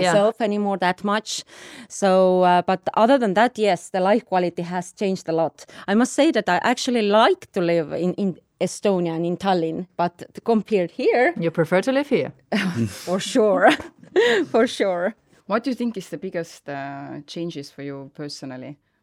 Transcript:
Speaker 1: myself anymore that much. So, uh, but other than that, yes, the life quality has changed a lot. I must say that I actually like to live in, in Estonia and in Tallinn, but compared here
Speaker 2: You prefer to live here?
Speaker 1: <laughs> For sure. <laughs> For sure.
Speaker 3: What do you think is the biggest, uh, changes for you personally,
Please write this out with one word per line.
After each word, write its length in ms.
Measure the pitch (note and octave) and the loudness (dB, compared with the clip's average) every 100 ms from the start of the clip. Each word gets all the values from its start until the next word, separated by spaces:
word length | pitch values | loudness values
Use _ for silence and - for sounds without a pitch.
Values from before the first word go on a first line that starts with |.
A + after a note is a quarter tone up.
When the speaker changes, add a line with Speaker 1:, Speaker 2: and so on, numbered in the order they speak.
Speaker 1:
myself 400 | F3+ G3+ G#3 - | 2 2 2 0
anymore 360 | G#3+ G#3 G3+ G3 | -2 0 -2 0
that 240 | F3+ F3+ | -2 -2
much. 400 | G3+ G#3 - - - - - - A#3+ | -2 -2 -4 -10 -12 -20 -20 -20 -18
So, 540 | - G3 F#3 F#3 F#3 | -2 2 4 4 4
uh, 180 | F3+ F3+ | 4 4
but 180 | F3 F#3 - - | 2 -2 -2 2
other 240 | A3+ C#4 | 4 4
than 160 | A3+ F#3 | 2 2
that, 220 | A#3+ A3+ | 2 2
yes, 300 | G#3 F3 - | 0 0 -2
the 80 | G3 | -2
life 260 | F#3 A3 - | 2 2 0
quality 380 | F#3 F3 E3+ | 0 0 -4
has 280 | F3 F3+ E3+ | -6 -6 -8
changed 380 | - G3+ F#3+ - | -4 -4 -2 -2
a 20 | |
lot. 320 | D#3+ D#3+ - - - - | -2 -2 -4 -18 -14 -2
I 60 | |
must 200 | G3+ B3 | 0 2
say 180 | - D4+ | 2 2
that 180 | B3 G3+ | 2 0
I 100 | F3 | 0
actually 380 | - B3+ - A#3+ | 0 -2 -2 0
like 480 | G#3 G#3 B3+ F#4 - | 2 4 4 2 -4
to 100 | - | -4
live 300 | E3+ E3+ D3 | 0 0 0
in, 200 | D3+ F3+ | -2 -2
in 240 | F3 G3+ D#3 _ _ | -2 -4 -4 _ _
Estonia 560 | F#3 - G#3+ F#3 F3 E3 | -6 -2 0 0 0 -2
and 100 | E3+ | -2
in 120 | F3 | -2
Tallinn, 480 | G3 F3+ E3 D#3+ F3+ - | 0 0 0 -4 -8 -4
but 260 | F3 - - - | -4 -4 -16 -8
compared 480 | - A3+ G3+ G#3 E3+ | -2 0 2 0 0
here 420 | - D4+ F#4 B3 E4+ | -2 0 2 2 0
Speaker 2:
You 120 | E3+ | -2
prefer 300 | D#3+ D#3+ F3+ | 0 2 2
to 100 | F#3+ | 2
live 180 | C4 C#4+ | 0 0
here? 220 | A3 C3 - _ | 0 -2 -8 _
Speaker 1:
<laughs> 360 | G#3 G3 A#2 A2 | -2 -2 -2 -4
For 320 | - - F#3 | -4 -4 -4
sure. 500 | - C4 G#3+ F#3 G#3 D4+ - - - | -2 2 2 4 4 4 -2 -20 -4
<laughs> 400 | E4+ A#4+ A4+ D#4+ | 2 2 2 0
For 160 | A3+ A#3 | 0 0
sure. 460 | - G#3 F3 F3+ - _ _ - | 0 -2 -2 -4 -6 _ _ -4
Speaker 3:
What 160 | G#3 | -4
do 60 | C4+ | -2
you 60 | A#3+ | -4
think 200 | A#3+ G#3 | -4 -6
is 120 | F3 | -10
the 80 | E3 | -10
biggest, 500 | F#3+ F3 E3+ - - | -8 -8 -10 -12 -14
uh, 520 | C#3+ C#3 C#3 C#3 D3+ C#3+ | -12 -10 -12 -14 -14 -14
changes 420 | - E3+ E3 C#3+ | -10 -10 -10 -14
for 120 | - | -14
you 280 | C#3 C#3 C3+ - | -14 -12 -16 -14
personally, 600 | D3 - C3+ B2+ B2+ C#3+ _ _ | -14 -12 -14 -14 -16 -18 _ _